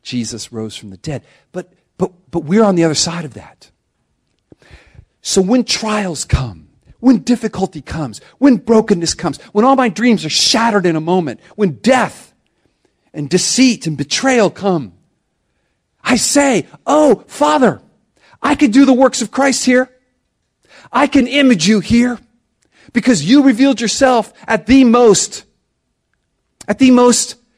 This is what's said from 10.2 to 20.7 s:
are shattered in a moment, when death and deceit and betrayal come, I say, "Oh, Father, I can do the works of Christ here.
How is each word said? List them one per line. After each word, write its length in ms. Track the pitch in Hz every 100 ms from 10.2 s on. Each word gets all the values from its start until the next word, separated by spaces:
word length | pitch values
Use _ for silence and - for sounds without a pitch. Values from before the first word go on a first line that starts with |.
| 156
are 40 |
shattered 560 | - - 226 226 208 175
in 120 | 160
a 40 |
moment, 380 | 160 185 151 107 _ -
when 200 | 196 117
death 580 | 226 254 180 - - _ _ _ _ _ _ _ _
and 160 | - 143
deceit 580 | 180 - - 262 196 165
and 100 | 143
betrayal 520 | 139 - 269 254 190
come, 440 | - 196 170 104 87 _ _ _ _ _ _ _ _ _ _
I 140 | - 247
say, 500 | - 285 277 208 - - -
"Oh, 380 | 294 302 202 -
Father, 540 | - 294 302 226 117 _ _ _ _ _ _
I 140 | 285 285
can 160 | 277
do 140 | 233 269
the 60 |
works 300 | 247 262 -
of 100 | 220
Christ 340 | - 277 - 254
here. 240 | 254 254 _ _ _ _ _ _ _ _